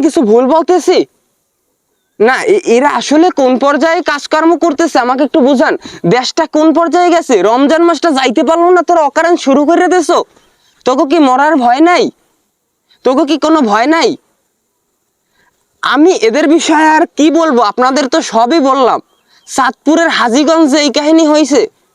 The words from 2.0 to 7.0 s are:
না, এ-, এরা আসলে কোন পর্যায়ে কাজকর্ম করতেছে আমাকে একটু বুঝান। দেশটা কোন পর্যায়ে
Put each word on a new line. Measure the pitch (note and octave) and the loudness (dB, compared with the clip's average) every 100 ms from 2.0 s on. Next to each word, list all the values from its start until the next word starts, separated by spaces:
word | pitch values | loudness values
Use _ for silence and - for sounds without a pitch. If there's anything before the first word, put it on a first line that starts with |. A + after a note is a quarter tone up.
| _ _ | _ _
না, | A3 B3 | -2 0
এ-, | D#3 G3+ - A#3 | -2 -2 0 0
এরা | C4 | 0
আসলে | B3 - D4 F4+ | -4 -2 0 0
কোন | E4+ B3+ B3+ | 0 -2 0
পর্যায়ে | C#4 C#4+ D#4+ E4+ | 0 0 0 -2
কাজকর্ম | F4 D4 - D#4 D#4+ E4+ | -4 -6 -4 -2 0 0
করতেছে | E4+ - E4 C#4+ | -2 -2 -2 -2
আমাকে | A#3+ B3+ | -2 -2
একটু | C#4+ D#4+ | -2 0
বুঝান। | C4 C4 D4 F3 - - F3 | 0 2 0 -2 -10 -8 -2
দেশটা | A#3 B3 - D#4+ | -2 -2 -4 -4
কোন | D4+ D#4 D4+ | 0 0 0
পর্যায়ে | E4+ D#4+ | 0 0